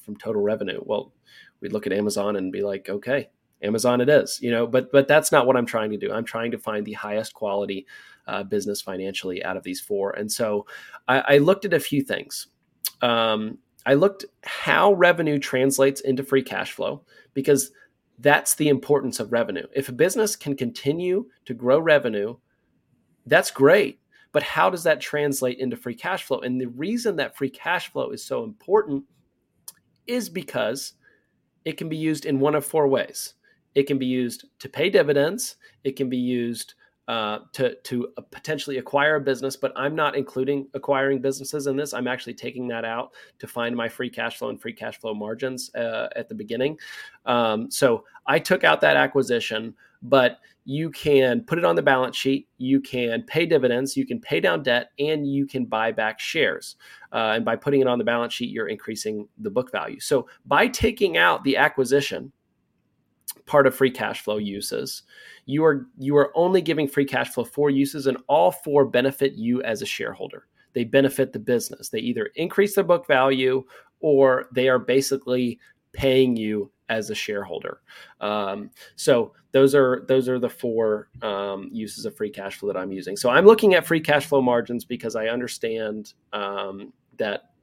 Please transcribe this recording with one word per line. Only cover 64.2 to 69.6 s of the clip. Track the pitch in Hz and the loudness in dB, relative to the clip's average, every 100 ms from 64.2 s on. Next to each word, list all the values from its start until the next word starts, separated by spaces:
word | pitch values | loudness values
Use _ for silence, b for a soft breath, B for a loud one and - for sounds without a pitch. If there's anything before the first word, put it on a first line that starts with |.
flow | - 107 | -4 -4
uses, | 104 98 104 - - - B B B B | -4 -6 -6 -6 -6 -10 B B B B
you | - 143 160 | -4 2 4
are, | 143 123 - | 2 -2 -8
you | 135 147 | 2 4
are | 139 | 4
only | 156 180 185 | 2 4 4
giving | 160 156 143 | 2 0 0
free | 147 | 0
cash | 139 127 117 | 2 0 -2
flow | - | -4
four | 117 - 147 | -6 0 2
uses, | 139 135 151 135 | 2 0 0 -2
and | 123 - | -2 2
all | 147 180 | 4 4
four | 180 - 143 123 | 2 0 2 4
benefit | 123 131 135 139 | 2 0 2 -2
you | - 117 123 | 0 -2 -2